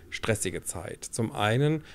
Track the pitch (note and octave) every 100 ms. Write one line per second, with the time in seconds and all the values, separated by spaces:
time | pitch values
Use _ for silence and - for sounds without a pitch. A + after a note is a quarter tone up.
0 | - - - G#2+ F#2+ E2+ - F2+ D#2+ -
1 | - - A2 - G#2 A#2 D3 D#3 -